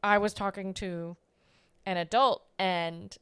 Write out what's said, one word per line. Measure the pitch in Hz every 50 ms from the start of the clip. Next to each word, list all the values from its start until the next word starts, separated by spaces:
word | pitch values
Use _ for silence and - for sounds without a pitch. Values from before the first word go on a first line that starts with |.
| -
I | 208 208 208
was | 202 214 208
talking | - 202 196 190 202 190 190 185
to | - 208 190 175 170 170 170 170 _ _ _ _ _ _ _ _ _ _ _ _ _ _
an | 196 185
adult | 175 170 160 - 233 269 262 202 - _ _ _ _
and | 185 185 180 175 170 165 165 170 170 190 - -